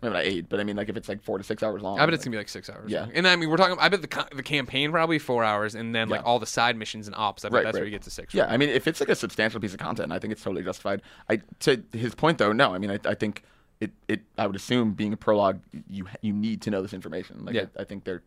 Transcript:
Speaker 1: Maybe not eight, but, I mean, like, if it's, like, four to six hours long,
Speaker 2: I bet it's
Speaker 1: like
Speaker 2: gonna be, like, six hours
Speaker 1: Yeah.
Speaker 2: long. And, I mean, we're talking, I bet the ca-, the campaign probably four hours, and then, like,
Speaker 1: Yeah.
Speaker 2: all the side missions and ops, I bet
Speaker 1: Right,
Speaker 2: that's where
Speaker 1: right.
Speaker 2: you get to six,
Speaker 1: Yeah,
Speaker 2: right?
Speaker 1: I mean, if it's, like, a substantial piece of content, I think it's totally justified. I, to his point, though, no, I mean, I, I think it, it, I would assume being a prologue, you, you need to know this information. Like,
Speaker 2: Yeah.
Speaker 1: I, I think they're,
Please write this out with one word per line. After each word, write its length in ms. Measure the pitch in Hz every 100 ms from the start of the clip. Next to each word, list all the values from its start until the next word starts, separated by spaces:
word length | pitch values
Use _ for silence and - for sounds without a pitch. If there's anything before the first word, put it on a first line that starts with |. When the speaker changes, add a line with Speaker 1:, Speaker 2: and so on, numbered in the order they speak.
Speaker 1:
Maybe 100 | 117
not 120 | 87
eight, 240 | 85 90 -
but, 100 | 101
I 60 |
mean, 100 | 104
like, 140 | 101 104
if 80 | 101
it's, 120 | -
like, 140 | 101
four 160 | - 98
to 60 |
six 180 | - 104
hours 200 | 110 101
long, 180 | 98 117
Speaker 2:
I 40 |
bet 100 | 156
it's 80 | 160
Speaker 1:
like 20 |
Speaker 2:
gonna 80 | 127
be, 60 | 110
like, 100 | 101
six 200 | - -
hours 220 | - 107
Speaker 1:
Yeah. 120 | 85
Speaker 2:
long. 100 | 110
And, 140 | 156 185
I 80 | 175
mean, 120 | 156
we're 100 | 165
talking, 180 | 180 180
I 100 | 165
bet 120 | 190
the 60 | 147
ca-, 180 | - -
the 80 | 139
campaign 480 | 127 147 123 131 147
probably 300 | 165 165 156
four 240 | - 120
hours, 320 | 110 104 107 110
and 180 | 113
then, 140 | 113 110
like, 140 | 107
Speaker 1:
Yeah. 40 | 120
Speaker 2:
all 140 | 120
the 60 | 110
side 300 | - 120 113
missions 300 | 107 110 104
and 80 |
ops, 300 | - 104 -
I 40 | 104
bet 60 |
Speaker 1:
Right, 80 | 120
Speaker 2:
that's 120 | 110
where 80 | 98
Speaker 1:
right. 80 | 104
Speaker 2:
you 40 | 101
get 60 |
to 80 | -
six, 240 | - -
Speaker 1:
Yeah, 80 | 196
Speaker 2:
right? 120 | -
Speaker 1:
I 20 | 120
mean, 140 | 147
if 180 | 120 -
it's, 100 | -
like, 100 | 415
a 60 |
substantial 460 | - 107 - 110 113
piece 120 | 104
of 60 | 92
content, 320 | 80 - 76
I 60 | 92
think 140 | 107
it's 100 | 107
totally 220 | - 87
justified. 380 | 92 - 98 101 - - -
I, 100 | 110 - -
to 200 | 151 127 -
his 240 | 113 117 -
point, 220 | 156 143
though, 120 | 107
no, 240 | 110 127
I 40 | 92
mean, 120 | 101
I, 80 | 101
I 100 | -
think 300 | 104 107 - - _ _ -
it, 120 | 104 - -
it, 140 | 104 - -
I 120 | 104
would 80 | 98
assume 380 | - 123 110
being 180 | 95 104
a 40 | 107
prologue, 440 | - 104 98 95 - - -
you, 200 | 98 92 -
you 100 | 107
need 280 | 104 110 101
to 80 | 113
know 120 | 98
this 100 | 101
information. 520 | 95 80 87 - 57
Like, 100 | -
Speaker 2:
Yeah. 120 | 113 92 -
Speaker 1:
I, 40 |
I 20 |
think 180 | 98 98
they're, 220 | 95 90